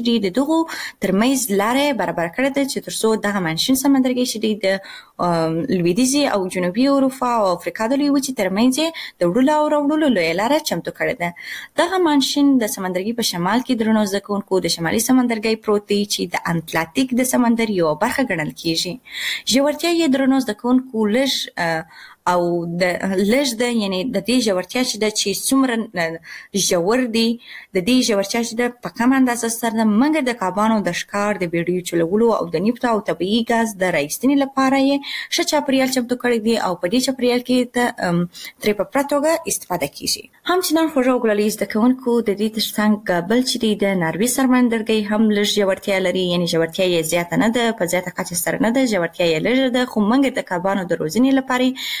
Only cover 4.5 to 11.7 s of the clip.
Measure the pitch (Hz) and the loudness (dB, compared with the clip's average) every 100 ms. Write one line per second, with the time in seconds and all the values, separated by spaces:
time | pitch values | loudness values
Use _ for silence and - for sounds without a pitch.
4.5 | 202 190 190 - - - - 175 165 160 | 0 0 -2 -6 -20 -16 -4 0 0 0
5.5 | 165 - 185 170 180 254 285 277 202 185 | -2 -2 0 2 2 2 2 0 0 -2
6.5 | 185 180 208 277 277 262 262 247 233 190 | -2 -2 0 2 4 2 0 -2 2 0
7.5 | 175 170 - 226 277 285 277 269 262 185 | 0 -4 -4 -2 0 2 0 0 -2 -2
8.5 | 196 254 262 330 - - - 175 226 277 | 2 2 2 -2 -4 -12 -2 0 4 4
9.5 | 302 302 294 285 311 302 196 160 175 233 | 4 2 2 2 2 2 2 2 0 0
10.5 | 302 - 175 175 - 160 165 175 - - | 0 0 -6 -6 -4 -4 -2 -6 -8 -14
11.5 | - - | -14 -8